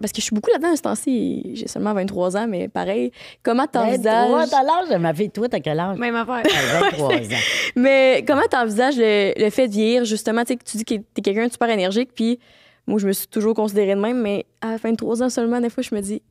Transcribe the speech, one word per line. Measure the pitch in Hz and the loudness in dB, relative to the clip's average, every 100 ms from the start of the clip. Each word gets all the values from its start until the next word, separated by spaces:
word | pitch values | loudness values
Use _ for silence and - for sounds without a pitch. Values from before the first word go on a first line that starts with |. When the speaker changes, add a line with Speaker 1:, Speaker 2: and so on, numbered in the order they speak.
Speaker 1:
parce | 214 | -6
que | - | -6
je | - | -4
suis | 208 | -2
beaucoup | - | 0
là-dedans, | 339 339 302 | 2 2 0
ce | |
temps-ci, | - 208 - 240 180 - - 220 | -2 -4 -2 -2 -2 -4 -8 -10
j'ai | - | -8
seulement | - 208 | -6 -2
vingt-trois | 202 190 196 180 190 | -2 -2 -2 -2 -2
ans, | 233 | -2
mais | 180 185 | -4 -6
pareil, | 185 180 214 247 - - - | -6 -4 -2 -4 -8 -20 -6
comment | - 240 302 | -2 0 0
t'envisages | 240 226 254 214 220 240 | 0 2 2 2 4 4
Speaker 2:
Vingt-trois, | 294 311 | 4 4
t'as | 277 | 4
l'âge | 269 339 359 | 4 2 2
de | 190 | 0
ma | 170 | 0
fille, | 156 208 | 0 -2
toi, | - 240 | -2 -2
t'as | 202 | -2
quel | 165 151 | -2 -2
âge ? | 180 196 | -2 -2
Speaker 3:
Même | 240 233 | -2 -2
affaire. | 226 247 - | -4 -2 0
Speaker 2:
Ah, | - - - | 0 0 2
vingt-trois | - - 294 | 2 0 0
Speaker 1:
<laughs> | 330 | 0
Speaker 2:
ans. | 104 - - - - 247 | -2 -4 -2 -2 -2 2
Speaker 1:
Mais | 262 269 262 254 240 | 4 6 6 4 2
comment | 285 440 | 2 2
t'envisages | 269 233 208 254 262 | 0 0 2 2 4
le, | 220 208 196 - | 4 4 2 2
le | 214 | 0
fait | 240 254 | 2 0
de | |
vieillir, | 202 220 247 233 | 2 2 2 0
justement, | 214 - 220 | -2 -2 -2
tu | 233 | -2
sais, | 240 | -4
que | - | -6
tu | 214 | -6
dis | 226 | -4
que | 220 - | -4 -6
t'es | - | -4
quelqu'un | 202 202 240 | -2 0 -2
de | |
super | - 233 | 0 0
énergique, | 214 180 208 254 - | 2 2 0 -2 -2
puis | 226 240 _ _ _ _ - | -2 -2 _ _ _ _ -4
moi, | 208 | 0
je | 196 | 0
me | |
suis | 196 - | -2 -4
toujours | 220 214 226 | -2 0 0
considérée | 214 202 196 196 | 0 0 2 2
de | |
même, | 214 247 | 0 0
mais | 208 202 - - | -2 -4 -6 -10
à | 220 226 | -8 -4
vingt-trois | 226 226 214 233 | -2 -2 -2 -2
ans | 254 | 0
seulement, | 247 233 240 | 0 0 0
des | 233 | -2
fois, | - | -4
je | 254 208 | -4 -4
me | |
dis, « | 196 214 _ | -4 -8 _